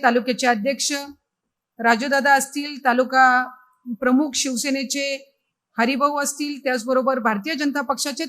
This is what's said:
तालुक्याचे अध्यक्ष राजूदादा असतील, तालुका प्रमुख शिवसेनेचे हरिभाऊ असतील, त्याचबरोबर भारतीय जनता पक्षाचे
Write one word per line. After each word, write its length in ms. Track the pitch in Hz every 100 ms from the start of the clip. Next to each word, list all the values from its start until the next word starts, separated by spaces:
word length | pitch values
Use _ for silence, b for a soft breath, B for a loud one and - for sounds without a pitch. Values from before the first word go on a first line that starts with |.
तालुक्याचे 440 | 254 240 254 240 254
अध्यक्ष 460 | 226 247 269 - 285 285 - _ _ _ _ _ -
राजूदादा 540 | 233 226 277 277 277
असतील, 440 | 277 262 294 294 285
तालुका 600 | 254 240 254 262 254 254 254 - _ _ 247 226
प्रमुख 340 | 247 254 302
शिवसेनेचे 840 | - 269 240 285 269 269 277 277 269 - _ _ _ _ -
हरिभाऊ 400 | 240 269 285 294
असतील, 400 | 285 - 294 277
त्याचबरोबर 600 | 262 254 233 262 254 254
भारतीय 340 | 220 202 302
जनता 260 | 302 285 277
पक्षाचे 420 | 277 269 294 262